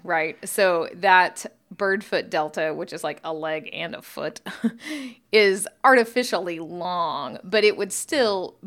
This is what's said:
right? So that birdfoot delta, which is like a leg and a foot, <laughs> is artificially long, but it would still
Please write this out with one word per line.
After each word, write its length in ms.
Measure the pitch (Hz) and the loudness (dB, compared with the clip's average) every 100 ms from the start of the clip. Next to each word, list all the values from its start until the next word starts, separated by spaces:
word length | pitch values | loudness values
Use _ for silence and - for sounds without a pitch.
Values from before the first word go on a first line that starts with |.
right? 320 | 175 160 160 - 196 | -4 -2 -2 -6 -6
So 400 | - 190 165 - | 2 2 2 -2
that 500 | 175 190 185 180 - - _ - | 0 4 6 4 -2 -14 _ -16
birdfoot 560 | 180 196 196 - 170 - | -2 0 0 0 -4 -2
delta, 420 | 165 151 175 156 | -2 -2 -2 -4
which 200 | 151 175 | -4 -8
is 100 | 165 | -8
like 180 | 156 147 | -8 -8
a 80 | 165 | -10
leg 340 | 160 156 156 - | -6 -6 -6 -8
and 240 | - 165 - | -10 -10 -10
a 60 | |
foot, 380 | - - 147 - - - 226 226 302 | -14 -10 -10 -10 -14 -4 -4 -4 -10
<laughs> 460 | 302 262 - _ | -10 -12 -16 _
is 340 | 214 202 196 - - | 6 6 4 -4 2
artificially 800 | 269 254 226 247 247 185 170 165 | 6 6 4 0 -2 -2 -4 -8
long, 800 | 160 175 175 180 160 139 123 - | -10 -8 -4 -2 -2 -4 -8 -10
but 220 | 180 214 | -2 2
it 120 | 208 - | 4 2
would 160 | 196 | -2
still 600 | - - 302 220 190 170 - | -6 -2 0 2 0 -6 -12